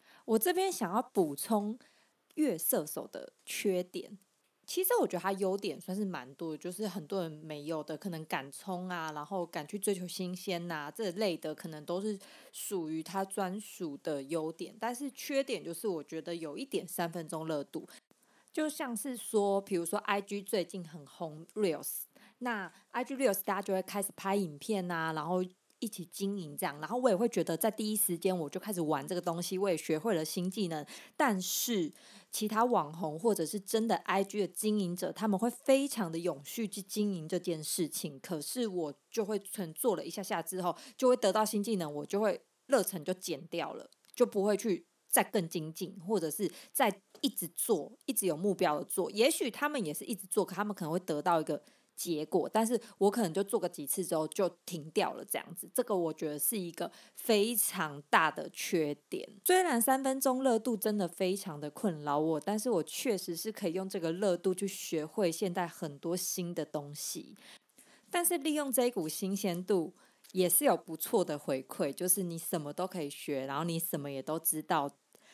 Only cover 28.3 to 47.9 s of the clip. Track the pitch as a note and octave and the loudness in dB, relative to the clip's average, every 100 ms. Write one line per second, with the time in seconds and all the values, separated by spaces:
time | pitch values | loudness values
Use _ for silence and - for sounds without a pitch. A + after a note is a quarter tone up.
28.3 | F3+ D3 F3+ G#3+ F3+ D3+ D3 D3 F3 E3+ | 2 -2 -6 -4 -2 0 0 0 -2 -2
29.3 | E3+ F3 F#3 G3 D#3+ - D3+ G#3+ F3 D#3 | -2 -2 0 2 2 2 0 2 0 0
30.3 | - F3+ A3 F#3 D#3 D3 - - - C#4+ | -2 -2 0 -2 -2 -6 -12 -18 0 2
31.3 | F#3+ F#3 - - G#3+ D#3 - - - - | 2 0 -2 0 2 0 -4 -18 -20 -10
32.3 | - G#3+ G#3+ B3 G#3+ D3+ E3 D#3+ D#3 A3 | -4 0 2 4 4 2 -2 -4 0 2
33.3 | G3+ A3 G#3 - A3 A3+ F#3 - F#3+ G3 | 4 2 -2 0 0 2 2 2 2 2
34.3 | G#3 F3+ - G#3+ G#3+ F3+ F3 E3+ - A3 | 0 -2 0 2 2 2 0 -4 0 2
35.3 | F#3+ A#3 - - C4+ C#4 A3+ F3 E3 F3 | 4 2 0 4 4 4 -2 -2 0 0
36.3 | C#3+ C#3+ - G#3+ G#3 F#3 G#3+ G#3 F3+ D#3 | -2 -6 -4 -4 -4 -6 0 0 0 -2
37.3 | F3+ F3+ D#3+ D3+ - D#3+ - E3 C3+ - | -2 0 -2 -2 -2 0 -2 -6 -8 -6
38.3 | D#3+ D3 B3+ A3+ F3+ D3+ C#3+ _ A3+ G3+ | -6 -4 -2 0 0 -2 -6 _ -2 0
39.3 | G#3 - - E3 D#3 B3+ E3+ D3+ G#3 F#3+ | -2 -4 -6 -6 0 2 2 -2 -6 -2
40.3 | F3+ E3 F#3 F3+ - - - B3+ B3 G3+ | -2 -2 -2 0 -2 -8 2 4 6 6
41.3 | G3 G#3+ G#3+ G3+ G#3 D#3 D3 C#3+ G3+ G#3+ | 4 4 2 0 0 0 -4 -2 2 2
42.3 | - - _ - C4 F3+ F#3 D3+ F#3 - | 0 -6 _ 2 4 4 -2 -4 -4 -4
43.3 | C#3 D#3+ E3+ C#3 - - _ _ - A#3+ | -6 -4 -4 -4 -6 -14 _ _ 2 4
44.3 | G#3 G3+ G3+ A3+ E3+ - _ _ - F#3+ | 4 2 4 2 0 -2 _ _ 2 4
45.3 | G#3+ D#3+ F3 D#3 D#3+ F#3 F#3+ E3+ G#3+ D#3+ | 2 0 -2 -4 -6 -8 -8 -2 0 0
46.3 | C#3+ G3 - - - A#3+ F#3+ _ - C#4 | -2 -4 -4 -8 2 2 2 _ -4 -4
47.3 | - E3+ - - F3+ - | -2 -8 -4 2 2 0